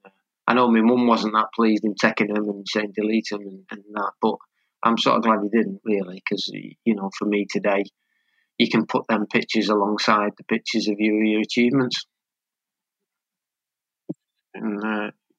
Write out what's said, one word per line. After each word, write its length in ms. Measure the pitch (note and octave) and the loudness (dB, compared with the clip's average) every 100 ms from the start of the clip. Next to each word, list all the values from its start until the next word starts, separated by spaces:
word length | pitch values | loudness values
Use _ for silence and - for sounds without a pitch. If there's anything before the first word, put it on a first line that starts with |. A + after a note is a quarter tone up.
uh, 60 | - _ _ _ - | -20 _ _ _ 0
I 60 | |
know 140 | B2 B2 | 4 4
my 100 | A2+ | 4
mum 260 | A2 B2 A#2+ | 4 4 4
wasn't 260 | A2 G#2 | 2 2
that 140 | G#2+ A2 | 0 0
pleased 300 | - A2+ G#2+ | 2 2 2
in 100 | G#2+ | 0
taking 360 | G2 A2 A2 G#2 | 0 0 2 -2
'em 180 | G#2 G#2 | 0 -4
and 200 | G2+ G2 | -6 -4
saying, 240 | G#2+ G#2 | -4 -4
"Delete 380 | G2 G#2+ A2 - | -4 0 0 -2
'em," 80 | G#2 | -8
and, 240 | G2+ F#2+ - | -10 -16 -18
and 140 | G#2+ G2+ | -20 -12
that, 180 | G#2 G2 - | -8 -8 -2
but 160 | A2 - _ _ _ _ | -2 -2 _ _ _ _
I'm 160 | A#2 A2+ | 0 2
sort 180 | - A#2 | 2 2
of 60 | |
glad 180 | A2+ G#2+ | 2 0
he 60 | G2+ | 2
didn't, 320 | A2+ G2 F#2+ | 0 0 -4
really, 380 | A2 G2+ F#2 F#2+ - | -2 -2 -2 -10 -6
'cause, 220 | G2 - | -6 -6
y-, 240 | - - - | -10 -14 -4
you 100 | - | -2
know, 160 | G#2 G2 - | 0 -4 -4
for 60 | |
me 220 | G#2 G#2 G2 | -2 0 -2
today, 360 | G2+ G2+ G2 G2+ _ _ _ _ _ _ - | -2 0 0 -2 _ _ _ _ _ _ -2
you 100 | A#2 | 0
can 180 | A2+ G#2+ | 2 0
put 200 | A2+ - | -2 -2
them 180 | A2 G#2 | -2 0
pictures 420 | A#2+ - A2+ G2 | -2 -2 -2 0
alongside 640 | G#2+ G2+ G#2 - G#2+ G#2 - | 2 0 0 2 2 0 -4
the 80 | |
pictures 440 | - A2+ - A2+ G2+ | -4 -4 -2 -2 -2
of 80 | G2+ | 0
your, 240 | G#2+ G#2+ | 0 2
your 160 | A2 G#2+ | 2 0
achievements. 680 | G#2+ - A#2+ C3+ B2 - - _ _ _ _ _ _ _ _ _ _ _ _ _ _ _ _ _ _ _ - - _ _ _ | 0 2 2 2 0 -4 -10 _ _ _ _ _ _ _ _ _ _ _ _ _ _ _ _ _ _ _ -16 -16 _ _ _
And, 300 | - A2+ G2+ | -10 -6 -4
uh, 260 | A2 G#2+ G#2 - _ | -4 -4 -6 -10 _